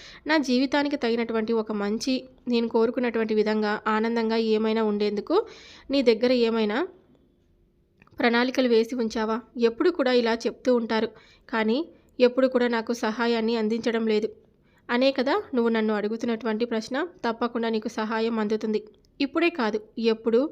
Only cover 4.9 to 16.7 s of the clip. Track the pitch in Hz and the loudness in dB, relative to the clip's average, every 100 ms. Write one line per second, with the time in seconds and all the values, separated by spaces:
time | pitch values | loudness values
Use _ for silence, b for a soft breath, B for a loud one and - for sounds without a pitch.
4.9 | 208 208 202 196 339 440 B B B B | 0 0 -2 0 0 0 B B B B
5.9 | 277 247 220 247 254 233 226 214 220 381 | 2 4 2 2 2 2 2 0 0 -4
6.9 | - _ _ _ _ _ _ _ _ _ | -8 _ _ _ _ _ _ _ _ _
7.9 | _ - - 240 233 247 254 254 226 226 | _ -20 -2 0 2 0 0 4 4 2
8.9 | 247 226 226 220 226 - - 233 226 349 | -2 -4 -2 -4 -4 -6 0 0 2 0
9.9 | 349 254 247 226 226 233 - - 247 226 | 2 2 2 2 0 -4 -4 0 0 2
10.9 | 220 226 B B B - 226 220 247 330 | -2 -2 B B B -6 -2 0 0 -4
11.9 | B B - 247 247 262 254 240 233 220 | B B 2 2 4 2 2 0 -2 -4
12.9 | 240 220 220 233 233 220 233 214 226 233 | -4 -4 -2 0 0 0 0 -2 -2 -2
13.9 | 226 220 214 214 - _ _ b b - | -2 0 0 -2 -8 _ _ b b -4
14.9 | 240 269 269 254 381 415 254 233 226 220 | 2 2 2 0 0 0 0 2 2 0
15.9 | 214 208 220 247 226 233 220 240 | 0 -2 -4 -4 -4 -2 -2 -2